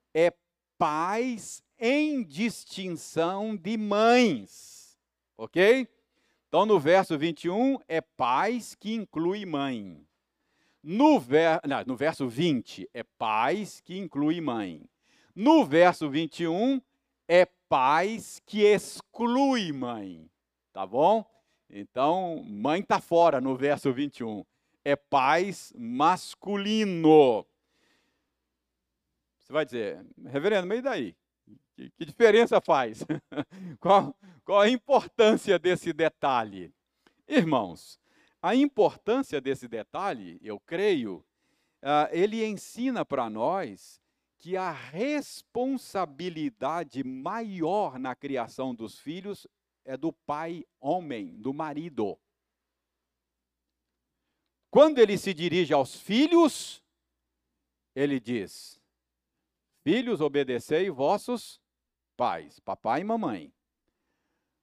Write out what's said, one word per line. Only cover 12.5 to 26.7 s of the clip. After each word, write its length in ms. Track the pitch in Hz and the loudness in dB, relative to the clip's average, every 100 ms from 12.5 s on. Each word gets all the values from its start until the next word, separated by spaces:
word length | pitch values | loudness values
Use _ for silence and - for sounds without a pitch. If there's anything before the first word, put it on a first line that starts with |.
| 127 - - 90 | 0 -4 -14 -14
é 100 | 120 | -14
pais 800 | - _ 113 107 127 202 190 - | -16 _ -2 0 0 -2 -6 -14
que 160 | - 180 | -14 -12
inclui 420 | 185 139 151 170 | -8 -4 -2 -2
mãe. 480 | 151 113 95 78 - _ _ _ _ 175 | -4 -6 -8 -12 -20 _ _ _ _ 0
No 300 | 247 320 165 | 6 6 6
verso 440 | 160 180 170 151 | 6 6 4 -2
vinte 340 | 143 165 - | -4 -4 -4
e 40 | 170 | -4
um, 320 | 170 247 269 - _ _ _ - | -2 -2 -2 -8 _ _ _ 2
é 180 | 175 190 | 4 4
pais 960 | _ _ 147 131 156 196 226 - - _ | _ _ 2 4 2 0 -6 -12 -20 _
que 160 | 214 | 2
exclui 1120 | 208 202 - - - - 233 254 277 247 180 | 4 4 0 -14 -20 -4 -2 2 2 2 -2
mãe, 580 | 139 123 117 95 82 78 _ _ _ _ | -6 -6 -8 -10 -16 -20 _ _ _ _
tá 160 | 95 95 | -12 -6
bom? 420 | 120 170 220 - _ _ _ _ | 0 2 2 -4 _ _ _ _
Então, 720 | 101 101 123 143 185 180 160 | -16 -10 -2 -2 0 -4 -8
mãe 380 | - 104 131 175 | -10 -6 -2 -2
tá 200 | - 202 | -2 -4
fora 400 | - 170 170 139 | 2 4 4 4
no 160 | 135 127 | -2 -2
verso 340 | 139 143 139 | 0 0 -2
vinte 280 | 123 143 - | -2 -6 -6
e 40 | |
um. 220 | 117 104 - _ _ _ 143 | -10 -10 -12 _ _ _ -4
É 100 | 143 | -4
pais 800 | _ 139 135 165 196 151 - - | _ 2 4 2 0 -8 -16 -14
masculino. 1700 | 117 123 160 180 - - - 202 196 | -10 0 2 0 -4 -14 -8 -6 -2